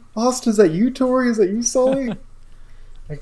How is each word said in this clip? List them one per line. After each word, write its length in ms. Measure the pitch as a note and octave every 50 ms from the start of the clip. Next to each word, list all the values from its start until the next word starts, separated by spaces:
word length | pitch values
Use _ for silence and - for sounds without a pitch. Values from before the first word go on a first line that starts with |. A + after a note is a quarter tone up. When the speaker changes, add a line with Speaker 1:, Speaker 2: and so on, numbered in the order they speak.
| - - -
Speaker 1:
Austin, 340 | G#3+ A#3 B3 B3 B3+ - A#3+
is 60 | G#3+
that 140 | G#3 G#3 E3 D#3
you, 180 | F3+ A3+ B3+
Tori? 380 | B3+ - C4 B3+ B3+ C4 B3 A#3+
Is 60 | A3+ G#3+
that 100 | G3+ F3+
you, 120 | G3+ A#3 A#3
Sully? 480 | - - C4 B3+ C4 C4+ C4+ C4+ A#3+
Speaker 2:
<laughs> 1000 | F#3 - - - - - - - - - - - - - - - - - - -
Speaker 1:
I, 40 | D3
I 40 | -